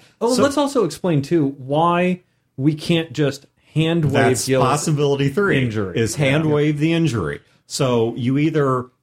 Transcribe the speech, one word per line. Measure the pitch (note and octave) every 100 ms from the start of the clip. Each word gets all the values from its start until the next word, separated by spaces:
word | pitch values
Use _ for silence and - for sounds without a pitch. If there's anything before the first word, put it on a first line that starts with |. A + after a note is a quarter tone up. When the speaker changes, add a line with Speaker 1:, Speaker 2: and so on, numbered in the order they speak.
| _ -
Speaker 1:
Oh, | A#3
Speaker 2:
So | B3+
Speaker 1:
let's | C#4+ C#4+
also | C#4 C#4
explain, | E3+ - F#3 D3
too, | C#3 E3+ C#3 C#3
why | C3 D3 E3+ F3 F3+ F3+ _ _ _ -
we | C#3+
can't | D3+ - E3+ D#3+
just | B2+ C#3+ C3 _ _ _
hand | D3 D#3+ E3+ D3
wave |
Speaker 2:
That's | B2 A#2 B2 C3
Speaker 1:
Gil's | C3
Speaker 2:
possibility | C3+ D3 - C#3+ C#3+ C#3 C#3
three, | C#3+ G3+ C#3+
Speaker 1:
injury. | B2 G#2+ F#2+ A#2+
Speaker 2:
is | A2 -
Speaker 1:
Yeah. | C3+
Speaker 2:
hand | D3 D#3
wave | D3 D3+ D3
the | D#3+
injury. | E3 D#3+ A#2 D2+ C#2+ _ _ -
So | - C3 A#2+ A#2 A#2
you | A#2 C#3
either | D#3 D#3 C#3 B2+ B2 _